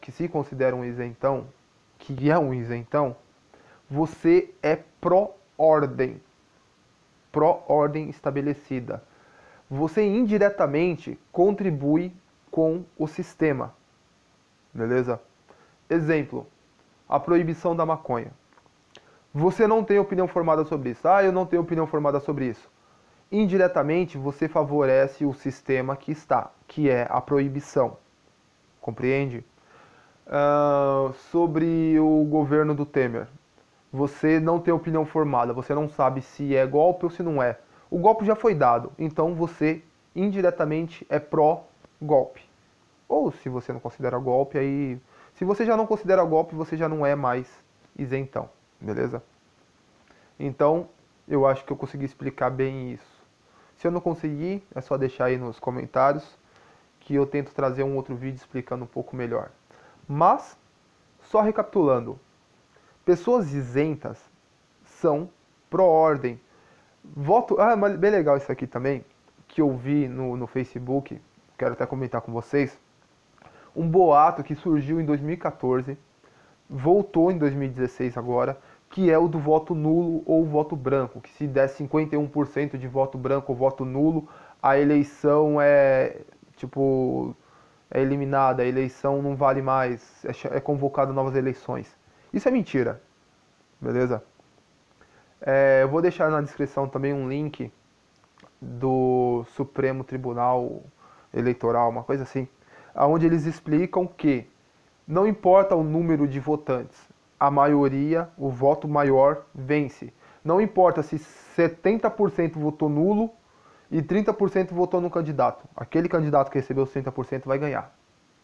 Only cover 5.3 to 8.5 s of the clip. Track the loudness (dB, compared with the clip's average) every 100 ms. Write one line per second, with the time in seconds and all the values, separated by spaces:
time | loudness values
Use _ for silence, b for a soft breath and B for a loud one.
5.3 | -4 _ 0 4 4 2 -2 -4 -6 -20
6.3 | _ _ _ _ _ _ _ _ _ _
7.3 | 2 2 2 0 0 0 -2 -8 -8 -6
8.3 | -4 -4